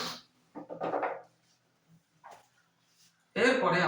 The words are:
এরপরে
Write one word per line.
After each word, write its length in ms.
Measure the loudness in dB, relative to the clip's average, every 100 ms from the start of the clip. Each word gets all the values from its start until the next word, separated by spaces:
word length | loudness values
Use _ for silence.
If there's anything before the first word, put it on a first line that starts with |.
| -10 -10 -18 _ _ -20 -16 -8 -4 -2 -4 -6 -14 _ _ _ _ _ _ -20 _ _ -20 -20 _ _ _ _ _ _ _ _ _ 2
এরপরে 420 | 4 4 4 2